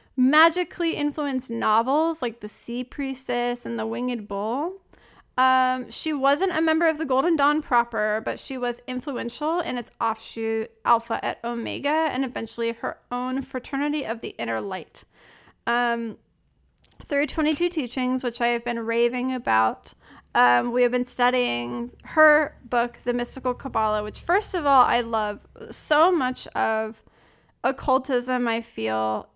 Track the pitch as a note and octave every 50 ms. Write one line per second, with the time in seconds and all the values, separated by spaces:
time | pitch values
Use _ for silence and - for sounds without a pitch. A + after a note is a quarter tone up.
0 | _ _ _ - B3+ C4 C#4+ D4+ D#4+ E4+ E4 F4+ F4 F4 - - E4+ E4 D#4+ -
1 | C#4+ D4 - - D4 C#4+ C4 C4 - - A3+ A3+ A3 G#3+ G#3+ A3 A3+ B3 C#4 D4+
2 | D#4+ E4 D#4+ - - A#3 A3+ - - G#3+ - - - - A#3 B3 B3 B3 - -
3 | C#4 C4+ C4+ - - - B3 A#3+ A#3+ A#3+ A#3+ A#3+ - A#3 A#3 A3+ A3 A3 A3+ A#3
4 | B3 B3+ B3 A#3 G3+ G#3 G#3 G3 G3+ A3 A#3+ C4+ D4+ F4+ F#4+ G4 _ _ _ -
5 | _ _ _ - _ _ _ - C4 C4 C4 C4 B3+ B3+ B3+ B3+ B3 A#3 A3 -
6 | - D#4 D#4 C#4 C4 C4+ C#4 D4 F#4 F#4 - D#4 E4 D#4+ D#4+ D#4+ E4+ D#4+ D#4 D4
7 | D#4+ B3+ C4 C4 C#4 F4+ E4+ C#4+ C#4 C#4+ D4 D#4 D4 - C4 A#3+ A#3+ A#3+ - G#3+
8 | G#3+ G#3+ G#3 A3 G#3+ A#3 A#3 - - - C4+ C4 A#3+ A#3+ A#3 A#3 - - B3+ B3+
9 | - D4+ C4+ A#3 A#3 A#3 - - D4+ D#4 E4 F4 D#4+ - B3+ B3+ A#3 - - -
10 | A3 A3+ A3 - - - - A3+ A3+ A3 A3+ A3 A3 - _ _ - - A#3+ A3+
11 | - - - - - - - - - A#3 A#3 A#3 A3+ G#3+ G3+ A3 B3+ C#4+ D4+ D#4+
12 | D#4+ D#4 - C4+ C#4 A#3+ - A3+ A3 A3 - - A#3 A#3 A#3 - - B3 - -
13 | _ - B3 B3 B3 B3+ B3+ C4+ B3+ - - B3+ B3 - - C4+ C#4+ D4 D4 D4+
14 | C4+ G#3+ A#3+ A#3 - A#3 - - A#3 A3+ A3+ A3 G#3+ G3 F#3+ F#3 - - - -
15 | - _ _ _ - - - - _ - _ _ _ - A#3 A#3+ A#3+ A#3+ A#3 A#3
16 | A#3 A3+ G3+ - _ _ _ _ _ _ _ _ _ _ _ _ - _ _ -
17 | - - D4 C#4 D4 C#4 - - D4 D4+ D#4 - E4+ F4 F4+ D#4+ B3+ - - C4+
18 | B3+ B3+ B3+ C4 B3+ B3 A#3 - A#3+ A#3+ A#3+ A#3 A#3 A#3+ A#3 A#3 A3+ A3 A3+ A#3
19 | A#3+ A#3 B3 B3 B3 C4 C4 B3+ B3+ A#3 A3 A3 A3 A3 - - - - - _
20 | _ - - - - _ - A#3+ B3 B3 B3 B3 A#3+ B3 A#3 B3 B3 A#3+ A#3 B3
21 | B3 - - - B3 B3 B3 B3+ B3 A#3+ A#3+ A#3+ A#3+ A#3+ A#3+ A#3+ A#3+ B3 - -
22 | - - - D#4 D#4 D#4 D4+ D4+ D4+ - - - - - - A#3+ A#3+ A#3+ A#3+ -
23 | - B3 A#3+ B3 A#3+ - - C4 - B3+ B3 B3 - B3 - A3 A3 G#3+ G#3+ G#3+
24 | G#3 G#3+ G#3+ - - - F4 G#4 G#4 - - F4+ D4+ C#4+ C#4 C4 B3 - A#3 B3
25 | A#3 A#3 A#3 A3 G#3+ G#3 G#3 - - - - - - - - - - - D4+ D4+
26 | D#4+ F#4 F#4 D#4+ C4 B3+ B3 - - - - - A3 A3 A3 A3 A3 A3 A3 -
27 | _ _ _ _ _ _ _ _ _ _ _ _ - A#3+ B3+ B3+ - - C4 C4
28 | C4 - C4+ B3 B3 B3 B3+ B3 B3 A#3 A3+ A#3 A3 - - - A3 A3 A3 A3
29 | A3 A3 A3 G#3+ - - _